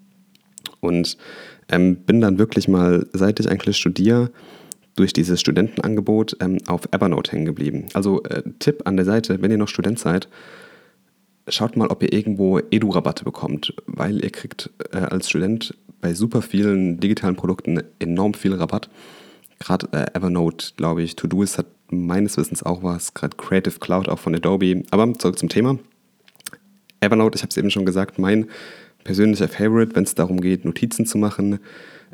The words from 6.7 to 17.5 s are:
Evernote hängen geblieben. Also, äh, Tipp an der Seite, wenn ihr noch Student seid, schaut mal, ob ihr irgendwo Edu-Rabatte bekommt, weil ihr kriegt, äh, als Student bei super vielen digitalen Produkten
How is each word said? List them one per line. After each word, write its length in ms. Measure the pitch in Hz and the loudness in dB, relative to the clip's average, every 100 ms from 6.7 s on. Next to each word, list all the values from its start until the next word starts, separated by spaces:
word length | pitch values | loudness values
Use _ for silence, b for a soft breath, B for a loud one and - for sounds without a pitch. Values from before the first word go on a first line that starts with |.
| 90 - | -4 -2
Evernote 420 | 101 101 80 - | 0 2 0 -2
hängen 140 | - 78 | -2 -4
geblieben. 400 | 82 73 67 - | -4 -4 -4 -6
Also, 280 | - 98 92 | -2 0 0
äh, 180 | - - - - | -2 -6 -8 -6
Tipp 240 | - 147 | -2 -2
an 120 | - 95 | 0 0
der 80 | |
Seite, 360 | 92 113 110 95 | 2 2 0 0
wenn 100 | 95 | 0
ihr 80 | 110 | 0
noch 100 | 104 | 0
Student 300 | - 95 113 | -2 -2 -2
seid, 300 | - 90 - B B B B B B B _ _ _ _ - | 0 -2 -2 B B B B B B B _ _ _ _ -6
schaut 280 | - - - | -2 0 0
mal, 120 | 110 | 0
ob 140 | - | 0
ihr 100 | - | 0
irgendwo 460 | 104 107 98 95 92 | 0 0 0 2 2
Edu-Rabatte 680 | - 113 110 92 - - | 2 2 2 0 0 -4
bekommt, 480 | - - - 76 - - - | -6 -6 -6 -4 -6 -8 -10
weil 360 | - 95 208 | -6 -2 -2
ihr 80 | - | -4
kriegt, 400 | - - - - - - | -6 -12 -12 -14 -12 -8
äh, 60 | 95 | -4
als 300 | 92 92 - | -2 -2 -2
Student 460 | 85 92 113 - - - - | -2 0 -2 -6 -14 -20 -6
bei 140 | 90 | -4
super 280 | 85 113 117 | 0 0 0
vielen 560 | - 98 104 98 92 87 | 0 0 2 2 0 0
digitalen 360 | 98 107 98 87 | 0 0 0 -2
Produkten 460 | 90 | -2